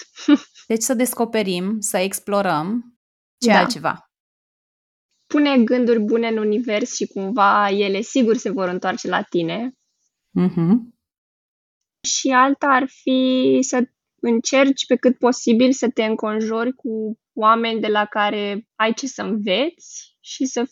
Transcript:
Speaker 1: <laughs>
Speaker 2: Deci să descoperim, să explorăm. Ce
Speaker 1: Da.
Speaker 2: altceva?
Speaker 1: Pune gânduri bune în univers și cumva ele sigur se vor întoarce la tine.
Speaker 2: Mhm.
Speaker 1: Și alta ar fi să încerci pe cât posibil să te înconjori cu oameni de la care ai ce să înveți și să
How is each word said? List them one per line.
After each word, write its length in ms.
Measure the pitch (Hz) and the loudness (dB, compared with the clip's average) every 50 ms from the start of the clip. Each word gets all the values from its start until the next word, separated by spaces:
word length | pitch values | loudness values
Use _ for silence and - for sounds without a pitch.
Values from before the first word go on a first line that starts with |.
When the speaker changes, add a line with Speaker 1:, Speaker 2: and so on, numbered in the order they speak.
| - _ _ - - | -20 _ _ -8 0
Speaker 1:
<laughs> 400 | - 294 - - _ _ - - _ | 2 2 2 0 _ _ -20 -6 _
Speaker 2:
Deci 140 | 226 226 | -4 -4
să 120 | 226 - 269 | -2 -2 0
descoperim, 840 | 226 254 240 - - 233 226 233 220 214 190 185 175 180 196 220 220 | 0 0 -2 0 -4 -4 -2 0 -2 -2 0 -2 -2 -2 -4 -4 -4
să 160 | 202 - - 196 | -6 -4 -2 -2
explorăm. 920 | 185 196 196 - - - 202 202 196 185 165 151 156 185 220 240 233 - _ _ _ _ _ _ _ _ _ _ | -2 -2 -4 -8 -6 -2 -2 0 0 0 0 -2 -2 -2 -4 -6 -6 -10 _ _ _ _ _ _ _ _ _ _
Ce 80 | 240 233 | 2 4
Speaker 1:
Da. 80 | 202 185 | 4 4
Speaker 2:
altceva? 520 | - - 247 156 151 156 - - _ _ _ _ _ _ _ _ _ _ _ _ _ _ _ _ _ _ _ _ _ _ _ _ _ | 4 2 -4 -4 -4 -6 -6 -6 _ _ _ _ _ _ _ _ _ _ _ _ _ _ _ _ _ _ _ _ _ _ _ _ _
Speaker 1:
Pune 320 | _ - 294 294 285 277 262 226 | _ 0 2 2 4 4 4 4
gânduri 340 | 220 247 247 247 233 240 226 | 4 2 2 2 2 2 2
bune 300 | 208 214 220 233 233 233 | 2 0 0 0 0 0
în 80 | 226 220 | -2 -2
univers 560 | 214 214 208 214 240 240 214 208 - 247 - | 0 0 0 -2 -2 -2 -2 -2 -2 -4 -6
și 120 | - 208 | -8 -8
cumva 640 | - - 202 196 190 - - 196 202 202 208 208 202 | -6 -6 -6 -6 -4 0 2 2 4 4 2 2 2
ele 300 | 196 202 202 202 196 190 | 0 0 0 0 -2 -4
sigur 360 | 233 - - 269 247 214 220 | -4 -2 0 2 4 4 2
se 140 | 247 - 233 | 0 0 -4
vor 180 | 185 196 185 180 | -4 -2 -2 -2
întoarce 400 | 180 180 - 185 185 - - - | -4 -4 -4 -4 -4 -4 -4 -4
la 140 | 180 175 | -4 -4
tine. 500 | 202 - - 175 170 160 165 214 233 254 254 _ _ _ _ _ _ _ _ _ _ _ | -4 -2 -2 -2 -2 -2 -4 -4 -6 -8 -10 _ _ _ _ _ _ _ _ _ _ _
Speaker 2:
Mhm. 640 | _ 180 180 180 175 175 165 170 202 247 233 - _ _ _ _ _ _ _ _ _ _ _ _ _ _ _ _ _ _ _ _ _ _ - - | _ 0 0 2 2 0 2 4 2 2 0 -6 _ _ _ _ _ _ _ _ _ _ _ _ _ _ _ _ _ _ _ _ _ _ -8 -6
Speaker 1:
Și 220 | - - - 277 | -6 -2 -2 2
alta 360 | 254 254 254 269 277 - - | 4 4 4 4 2 0 0
ar 180 | 285 269 262 269 262 - - | 2 2 2 0 -2 -8 -6
fi 560 | _ - 262 262 262 254 254 254 254 269 262 262 | _ 0 2 2 2 2 2 2 2 4 4 2
să 220 | 262 - - 247 240 - _ _ _ _ _ _ | 2 0 0 -2 -2 -2 _ _ _ _ _ _
încerci 680 | - 233 233 226 - - - 262 277 277 269 - - | -2 0 0 0 0 0 0 2 2 2 0 -2 0
pe 100 | - 254 | -2 -2
cât 220 | 240 - 294 294 - | 2 2 0 0 2
posibil 540 | - 240 254 - - - 233 220 254 254 | 0 0 0 0 0 2 4 4 4 4
să 160 | 269 - - 240 | 2 2 -2 -4
te 160 | - - 226 | -2 -2 -2
înconjori 680 | 220 220 220 - 214 214 220 220 214 220 220 233 247 254 | -2 -2 -2 -4 -4 -2 -2 -2 -2 -2 -2 -2 -4 -6
cu 440 | - _ 240 220 220 220 214 220 - _ _ | -6 _ -8 -6 -6 -6 -6 -8 -10 _ _
oameni 480 | _ - 214 214 226 226 233 233 226 226 | _ 0 4 4 4 4 2 -2 -2 -2
de 60 | 214 | -2
la 180 | 214 208 208 208 | 0 0 0 0
care 640 | 208 - 220 208 208 208 208 208 202 202 202 233 _ _ | 0 0 0 0 0 0 -2 -4 -4 -6 -8 -10 _ _
ai 180 | _ 220 226 233 | _ 0 0 0
ce 120 | - - | -2 -6
să 160 | 262 - - | -10 -8 -8
înveți 960 | 202 190 190 214 202 208 185 196 269 339 349 _ - - - - - _ _ _ | -6 -4 -4 -4 -2 0 0 0 0 -4 -6 _ -20 -20 -20 -20 -20 _ _ _
și 240 | _ - - - 277 | _ -16 -6 -6 -6
să 200 | 262 - 247 233 - | -4 -2 -4 -6 -4